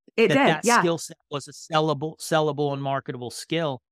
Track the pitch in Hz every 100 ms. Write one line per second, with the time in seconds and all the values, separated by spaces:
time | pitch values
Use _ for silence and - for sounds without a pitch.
0 | _ - 220 143 143 156 202 233 175 165
1 | - 170 _ 147 139 135 - 156 156 143
2 | 156 - - 160 156 139 147 139 139 139
3 | - 127 120 - - 160 160 127 _